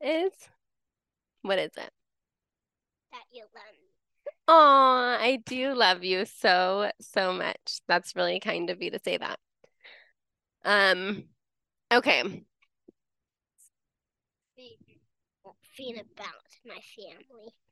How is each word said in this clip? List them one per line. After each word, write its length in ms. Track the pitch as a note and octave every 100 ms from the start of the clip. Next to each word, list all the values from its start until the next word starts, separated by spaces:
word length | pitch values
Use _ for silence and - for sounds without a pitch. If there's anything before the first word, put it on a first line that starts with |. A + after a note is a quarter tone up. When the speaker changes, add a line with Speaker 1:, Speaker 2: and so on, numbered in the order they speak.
Speaker 1:
is? 320 | C#4+ D#4+ F#4+ - - _ _ _ _ _ _ _ _ _
What 160 | G3 F#3+
is 140 | D#3 -
it? 140 | - _ _ _ _ _ _ _ _ _ _ _ _
Speaker 2:
That 120 | B3 -
you 120 | B3 G#3+
love 180 | A#3+ G#3
me. 600 | G3 _ _ _ _ - - -
Speaker 1:
Aw, 680 | D#4+ D4+ C4+ C4 B3+ B3 A#3+
I 160 | A#3 C4
do 300 | - B3+ C4
love 300 | B3+ G3+ F#3
you 200 | F3+ F#3
so, 680 | G3+ - A3+ F3+ F#3 G3 G3+ -
so 320 | - - F#3
much. 480 | F3+ - - - - -
That's 280 | F3 - F3+
really 240 | F3+ A3
kind 300 | G#3+ E3+ F3
of 100 | F3+
you 80 | A#3+
to 60 | A3
say 200 | - F3
that. 200 | - - _ _ _ _ - - _ _ _ _ _ _
Um, 600 | - G3+ G3 F#3 F#3+ G3 - _ _ _ _ _ -
okay. 520 | A#3+ A#3+ D3+ A#2+ - - _ _ _ _ - _ _ _ _ _ _ _ _ _ _ _ _ _ _ _
Speaker 2:
Favorite 220 | _ - A4+ _ _ _ _ _ _ G3 - _ -
thing 180 | C4
about 400 | A#3 G#3 - G3 C3 _ _ A#3+
my 120 | G3+ - -
family. 580 | G3 F3+ - A#3 A3 _ _